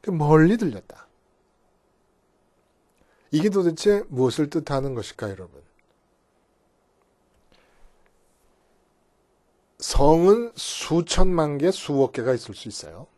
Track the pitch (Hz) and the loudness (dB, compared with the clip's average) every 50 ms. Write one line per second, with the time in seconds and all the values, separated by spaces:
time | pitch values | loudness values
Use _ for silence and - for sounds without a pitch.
0 | _ - 185 165 147 147 156 156 156 170 214 233 233 170 113 92 - _ - - | _ -4 -4 -2 2 6 6 6 6 6 4 2 -2 -4 -6 -8 -14 _ -20 -20
1 | - _ _ _ _ _ _ _ _ _ _ _ _ _ _ _ _ _ _ _ | -20 _ _ _ _ _ _ _ _ _ _ _ _ _ _ _ _ _ _ _
2 | _ _ _ _ _ _ _ _ _ _ _ _ _ _ _ _ _ _ _ _ | _ _ _ _ _ _ _ _ _ _ _ _ _ _ _ _ _ _ _ _
3 | _ _ _ _ _ _ - 156 160 214 196 202 180 175 156 156 - 208 202 202 | _ _ _ _ _ _ -2 0 0 2 0 2 0 0 -2 0 0 0 0 0
4 | - - 151 123 131 127 117 - 151 147 - 170 151 - 147 135 135 139 131 117 | -2 -6 -4 -2 -2 -2 0 -2 -4 -4 -4 -6 -6 -4 -6 -4 -4 -6 -8 -8
5 | 101 - - - - 104 98 90 92 82 69 69 71 _ _ _ _ _ _ _ | -10 -12 -12 -12 -10 -10 -10 -12 -16 -20 _ -20 _ _ _ _ _ _ _ _
6 | _ _ _ _ _ _ _ _ _ _ _ _ _ _ _ _ _ _ _ _ | _ _ _ _ _ _ _ _ _ _ _ _ _ _ _ _ _ _ _ _
7 | _ _ _ _ _ _ _ _ _ _ _ _ _ _ _ _ - - _ _ | _ _ _ _ _ _ _ _ _ _ _ _ _ _ _ _ -20 -20 _ _
8 | _ _ _ _ _ _ _ _ _ _ _ _ _ _ _ _ _ _ _ _ | _ _ _ _ _ _ _ _ _ _ _ _ _ _ _ _ _ _ _ _
9 | _ _ _ _ _ _ _ _ _ _ _ _ _ _ _ _ - - - - | _ _ _ _ _ _ _ _ _ _ _ _ _ _ _ _ -12 -2 0 4
10 | 139 143 156 165 170 185 208 233 240 233 - - - - - - - - 156 170 | 4 6 4 6 6 4 4 4 2 -8 -10 -12 -12 -12 -10 -10 -6 -2 -2 -2
11 | 170 - - - 185 - 180 170 156 151 147 143 143 175 190 - - - 147 139 | -2 -2 4 4 4 4 4 0 -2 -2 -2 -2 -2 -2 -2 -2 -6 -4 0 0
12 | 135 131 131 - 117 123 131 120 - - 101 - - 113 104 - - 78 80 90 | 0 0 -2 -6 -4 -2 -4 -4 -4 -12 -18 -16 -16 -16 -16 -16 -16 -16 -18 -20
13 | 139 _ _ | -20 _ _